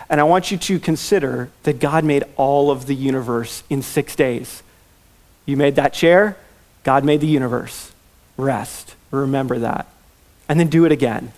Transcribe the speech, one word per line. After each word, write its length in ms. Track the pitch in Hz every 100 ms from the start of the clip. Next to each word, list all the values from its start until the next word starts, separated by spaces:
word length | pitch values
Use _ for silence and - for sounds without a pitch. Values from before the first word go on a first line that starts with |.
| -
and 100 | 147
I 40 |
want 260 | 151 180 -
you 80 | 196
to 200 | - 180
consider 720 | - 160 - 196 135 123 123 _
that 180 | - 123
God 240 | 147 160
made 200 | 156 139 - -
all 340 | 135 143 143
of 140 | 135
the 100 | 127
universe 680 | 135 135 131 120 117 110 - -
in 100 | 139
six 340 | - 151 143
days. 480 | - 135 120 123 - - _ _ _ _ _ _ _ -
You 100 | 139
made 200 | 143 139
that 180 | 139
chair, 420 | - 165 180 208 196 - _ _ _
God 200 | - 135
made 200 | 143 147
the 40 | 156
universe. 640 | 143 127 120 - - - - _ _ _ -
Rest, 580 | 135 113 107 - - - -
remember 480 | 135 139 135 127 123
that. 260 | 117 - - _ _ _ _ _ -
And 100 | 156
then 80 | 165
do 160 | 165
it 80 | 165
again. 400 | 151 123 113 120